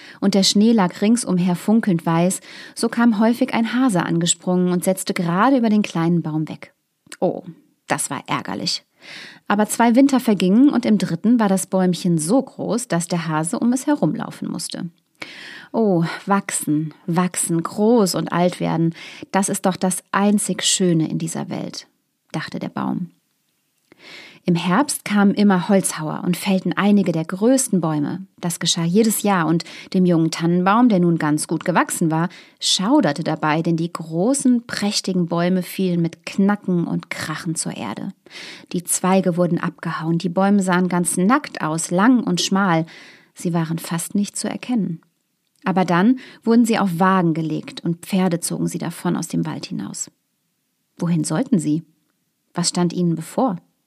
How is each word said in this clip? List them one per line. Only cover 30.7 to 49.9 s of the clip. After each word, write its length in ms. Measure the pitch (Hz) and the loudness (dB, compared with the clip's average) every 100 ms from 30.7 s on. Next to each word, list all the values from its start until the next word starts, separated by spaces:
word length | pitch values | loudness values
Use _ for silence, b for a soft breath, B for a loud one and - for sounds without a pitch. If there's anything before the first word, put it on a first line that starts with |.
| 214 247 | 4 4
der 100 | 190 | 4
nun 200 | 175 165 | 2 2
ganz 280 | 156 151 - | 0 -2 -2
gut 200 | 160 - | -4 -2
gewachsen 440 | 180 294 - 165 | 0 0 -2 0
war, 200 | 160 175 B B B | 0 -2 B B B
schauderte 640 | - - 190 302 185 143 | -4 -2 2 2 2 0
dabei, 380 | 160 160 156 151 | -4 -2 0 0
denn 160 | 165 165 | 0 -2
die 160 | 170 | -2
großen, 760 | - 160 160 202 277 254 247 240 | -8 -8 -2 0 0 2 0 0
prächtigen 600 | - 208 208 - 180 170 | -4 -4 -2 -2 -2 0
Bäume 360 | 170 175 185 | 0 0 0
fielen 380 | 175 - 185 175 | -2 -4 -2 0
mit 240 | 165 - | -2 -4
Knacken 640 | - - 196 208 - 180 170 | -8 0 2 0 0 -2 -2
und 240 | 175 - | -4 -8
Krachen 440 | - - 156 165 | -10 -10 -8 -6
zur 220 | 160 170 - | -6 -6 -8
Erde. 360 | - - - - B B B B - | -10 -10 -12 -14 B B B B -10
Die 100 | 180 | -8
Zweige 540 | 170 - 185 190 180 170 | -4 -2 2 2 2 0
wurden 220 | 175 170 | 0 0
abgehauen, 580 | 170 - 170 165 160 165 | -2 -6 -8 -6 -2 -2
die 140 | 180 | -2
Bäume 320 | 170 196 202 | 0 2 2
sahen 260 | 185 180 180 | 2 0 0
ganz 300 | 180 175 - | 0 -2 0
nackt 420 | 180 277 294 - | 2 0 -2 -6
aus, 300 | 156 160 - | -4 -4 -2
lang 340 | 175 220 254 | 2 4 4
und 160 | - 175 | 2 -2
schmal. 460 | - 196 196 165 160 B B B B | 0 0 2 0 -2 B B B B
Sie 180 | - 180 | -10 -4
waren 260 | 170 160 165 | -2 -2 -4
fast 360 | - 170 - | -6 -6 -4
nicht 240 | 202 202 - | -4 -4 -4
zu 100 | 208 | -8
erkennen. 540 | 202 - 247 175 165 _ _ _ _ _ _ - | -8 -4 -2 -2 -6 _ _ _ _ _ _ -2
Aber 180 | 190 | 0
dann 340 | 185 175 208 254 B B | 2 4 4 2 B B
wurden 220 | - 233 | 2 4
sie 140 | 226 226 | 4 4
auf 200 | 196 170 | 0 2
Wagen 360 | 190 190 170 | 4 4 2
gelegt 480 | 160 160 156 - - | 0 -2 -6 -8 -8
und 220 | 175 170 - | -6 -6 -2
Pferde 340 | 190 185 170 | 0 0 0
zogen 280 | - 170 170 | -4 -4 -4
sie 100 | 170 | -6
davon 380 | 156 - 180 160 | -8 -6 -4 -4
aus 120 | - | -4
dem 160 | 165 | -4
Wald 220 | 160 - - | -4 -6 -10
hinaus. 440 | - - | -10 -10